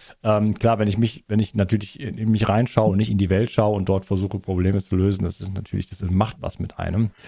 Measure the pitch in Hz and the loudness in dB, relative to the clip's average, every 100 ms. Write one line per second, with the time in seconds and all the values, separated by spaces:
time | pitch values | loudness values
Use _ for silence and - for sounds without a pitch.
0 | - - 110 107 107 104 117 110 104 98 | -20 -6 0 2 2 2 2 2 0 2
1 | 117 - - 107 101 107 95 110 101 - | -2 -4 -2 -2 0 0 0 0 -4 -10
2 | - - 110 107 - 107 127 - 110 95 | -10 -4 0 2 2 2 2 2 2 2
3 | 107 101 95 92 120 - 107 104 92 95 | 0 0 2 2 2 2 2 2 0 -2
4 | - 95 98 101 - 90 92 98 - 92 | 0 -4 -2 -6 -4 0 0 0 0 0
5 | 98 95 92 - 95 95 98 98 - - | 2 0 -4 -6 -10 -10 -6 -6 -8 -6
6 | 92 92 107 - - - - - 85 92 | 0 0 0 -4 -10 -8 -10 -8 -4 -2
7 | 113 - | -2 -6